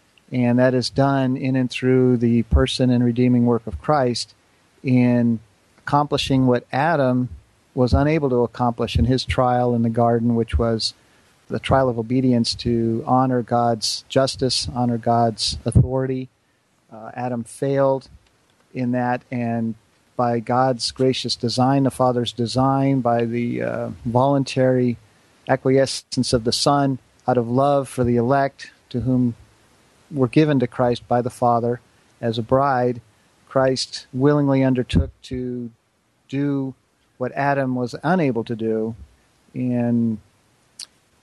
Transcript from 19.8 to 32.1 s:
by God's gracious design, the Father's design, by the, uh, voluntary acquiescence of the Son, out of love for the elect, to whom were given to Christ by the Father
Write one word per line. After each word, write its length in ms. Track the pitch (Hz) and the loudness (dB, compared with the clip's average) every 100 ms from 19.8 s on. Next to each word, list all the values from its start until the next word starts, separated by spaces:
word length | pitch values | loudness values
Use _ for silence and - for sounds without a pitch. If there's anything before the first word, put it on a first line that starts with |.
| _ _ _ - | _ _ _ -4
by 220 | 120 120 | -2 -2
God's 540 | 110 123 131 120 - | -2 0 2 0 -4
gracious 420 | - 131 127 120 | -2 0 0 -4
design, 480 | - 120 110 131 139 | -4 -4 0 2 2
the 80 | 135 | 0
Father's 400 | - 127 123 117 | 0 0 0 -4
design, 680 | - 117 127 131 135 139 135 | -4 -4 0 0 0 0 0
by 240 | 120 120 | 0 0
the, 380 | 117 117 120 123 | -2 -4 -4 -4
uh, 260 | 120 117 117 110 | -6 -6 -8 -8
voluntary 920 | 127 117 139 143 135 - 131 127 123 120 _ _ _ _ - | -2 2 2 2 0 0 2 2 0 -4 _ _ _ _ -4
acquiescence 840 | 131 135 131 131 - - - 120 | -2 2 2 2 -2 -8 -6 -2
of 120 | 127 | -2
the 80 | 113 | 0
Son, 480 | - - 143 139 131 _ _ - | -2 2 2 0 -2 _ _ -2
out 100 | 127 | 0
of 120 | 117 | 0
love 400 | 123 139 143 135 | 0 2 0 -2
for 160 | - | -2
the 100 | 120 | 0
elect, 560 | 120 117 139 139 - - - - | 0 2 2 0 -4 -20 -20 -10
to 100 | 127 | -6
whom 340 | 117 127 123 117 - _ _ _ _ _ - | -2 0 0 -4 -14 _ _ _ _ _ -10
were 200 | 147 127 | -2 0
given 320 | 151 156 143 | 2 2 2
to 80 | 120 | 0
Christ 400 | - 123 120 - | 0 -2 -2 -2
by 120 | 123 | -2
the 100 | 120 | -2
Father 500 | - 120 120 120 120 _ _ _ | -2 0 2 0 -4 _ _ _